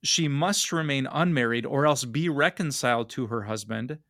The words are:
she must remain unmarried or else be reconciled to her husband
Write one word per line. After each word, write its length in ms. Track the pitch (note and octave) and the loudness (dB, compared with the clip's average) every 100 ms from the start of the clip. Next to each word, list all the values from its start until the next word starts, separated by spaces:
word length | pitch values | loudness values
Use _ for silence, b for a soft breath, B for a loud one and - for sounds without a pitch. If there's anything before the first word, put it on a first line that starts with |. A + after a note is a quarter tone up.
she 240 | - - D#3 | 0 0 2
must 460 | C#3+ E3+ G3+ - | 2 2 0 0
remain 340 | E3 D#3 C#3 C3 | 0 0 0 0
unmarried 580 | C#3+ F3 D3+ A#2 A#2 | 0 2 4 2 0
or 220 | A#2 C#3 D3+ | 0 2 4
else 180 | C#3+ | 2
be 240 | B2 A#2+ E3+ | 0 -2 -2
reconciled 800 | C#3+ D#3 - E3+ C3 B2+ A#2 A2+ | 2 2 2 -4 0 0 0 -2
to 180 | - A#2+ | -4 -4
her 140 | A#2 | -4
husband 560 | G#2 A2 G#2 A2+ B2 D3+ _ | -4 -6 -6 -6 -6 -10 _